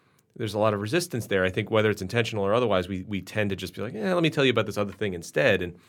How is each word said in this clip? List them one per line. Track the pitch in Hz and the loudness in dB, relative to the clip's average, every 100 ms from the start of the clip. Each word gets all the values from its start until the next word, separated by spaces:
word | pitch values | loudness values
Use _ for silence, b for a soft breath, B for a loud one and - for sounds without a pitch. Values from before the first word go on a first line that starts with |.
| b b b - | b b b -8
there's | 110 | -4
a | 104 | 0
lot | 107 | 2
of | 101 | 2
resistance | 107 170 180 120 - | 0 -2 -2 -6 0
there. | 98 92 | 2 2
I | |
think | 110 98 | 0 0
whether | 110 107 | 2 2
it's | 101 | 0
intentional | 92 117 113 110 98 | -2 -2 0 0 2
or | |
otherwise, | 117 117 95 92 | 2 4 2 0
we, | 92 | -4
we | 101 98 | -4 -6
tend | 90 110 101 | -4 -2 -2
to | 92 | -2
just | 92 - | -6 -8
be | |
like, | 107 202 | -8 -4
"Eh, | 196 | -2
let | 175 | 2
me | 160 | 2
tell | 156 135 | 4 2
you | |
about | 110 107 | 2 0
this | 101 | -2
other | 101 | -4
thing | - 107 | -4 -4
instead." | 85 - - 139 98 | -6 -4 2 4 4
And, | 87 - | 0 -8